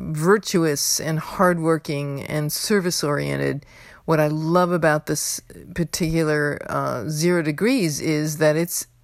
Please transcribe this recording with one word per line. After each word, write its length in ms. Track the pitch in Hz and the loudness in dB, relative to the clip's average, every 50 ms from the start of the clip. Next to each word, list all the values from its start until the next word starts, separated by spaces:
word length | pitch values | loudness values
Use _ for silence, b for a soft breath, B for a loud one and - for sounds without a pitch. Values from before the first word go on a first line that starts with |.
| 127 151 | -8 -6
virtuous 840 | 156 151 156 180 208 220 - - - 175 165 156 147 139 - - - - | -4 0 4 4 4 4 4 0 0 2 2 2 0 0 0 -2 -2 -2
and 200 | - 156 160 156 | -2 -2 -4 -4
hardworking 1040 | - - - - 190 180 175 165 160 165 165 151 - - 147 143 143 143 139 139 | -4 -6 0 4 4 4 4 4 2 0 0 0 0 -4 -4 -4 -4 -6 -6 -8
and 280 | - - - 151 151 147 | -8 -4 -4 -2 -2 -2
service-oriented. 1160 | - - - - 214 202 170 180 165 - - 147 147 143 143 143 139 139 139 139 135 143 - B B B B B B B B | -4 -4 -2 0 0 2 2 0 -2 0 0 0 0 0 -2 -2 -2 -2 -2 -2 -2 -4 -8 B B B B B B B B
What 120 | - 160 156 | 0 2 2
I 100 | 151 151 | 2 2
love 440 | 156 156 156 160 170 180 180 175 | 0 -2 0 2 4 4 4 4
about 340 | 180 165 165 156 151 151 - | 2 2 4 4 2 2 0
this 340 | - 151 - - - - - - _ - - - - 175 | -2 -4 -4 -4 -6 -6 -8 -10 _ -20 -20 -18 -12 -4
particular, 840 | 180 165 - - - 156 160 160 165 160 156 151 147 147 147 143 - - - | -4 -4 -4 -2 -4 -4 0 0 0 2 2 0 0 0 -2 -4 -6 -8 -6
uh, 380 | - 139 139 135 123 123 - 156 | -4 -4 -2 -2 -4 -4 -6 -6
zero 340 | 156 151 165 175 180 175 | -4 0 2 2 2 2
degrees 580 | 151 156 147 143 190 240 269 254 180 156 143 - | 0 0 -2 0 0 2 2 2 0 0 -2 -2
is 380 | - 160 156 151 151 156 151 143 | -2 -2 0 0 0 -2 -2 2
that 180 | 156 151 151 | 2 4 4
it's 300 | 160 170 175 - - - - _ _ | 2 0 -2 -4 -8 -8 -10 _ _